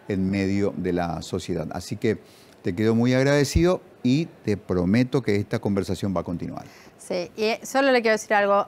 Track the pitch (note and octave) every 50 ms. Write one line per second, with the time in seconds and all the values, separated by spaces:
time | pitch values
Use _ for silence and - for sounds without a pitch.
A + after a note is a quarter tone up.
0 | - - G#2 F#2+ F#2 F#2+ G2 G2 G2 F#2+ G2 G2+ G2+ G2 - D2+ F2+ F#2 F2 F2
1 | F2 E2+ D#2+ E2 E2 - - F#2 - - F2+ E2 D#2 - - F#2 - - A2 G#2
2 | - A2+ G2+ - - - - - - - - - - G#2+ F2 G2 G#2+ A2 A2+ A2+
3 | A#2+ B2+ B2+ C3 C3+ C#3 C#3+ D3 C#3+ C3+ - E3 E3 F3+ F3+ - - - - -
4 | - B2 B2+ D3+ E3+ E3 - - - A2 G2+ F#2+ - - F#2 F2+ F2 F2+ G2+ A#2+
5 | B2+ B2+ - C#3 A#2 - G2+ G2+ G#2 - - A2+ - A2 G2+ G2 F#2 - F#2+ -
6 | - G2+ F#2 F2 E2 - F2 E2 F2+ D2 C2+ C2+ - - - - - - - -
7 | - - F3+ F3+ F3 - - A3 G#3+ A3 A#3 - - - - C4 C#4 C4+ B3+ B3
8 | A3 A3+ A3 G#3+ - - A3 G3+ G3+ G3+ G3+ G3+ -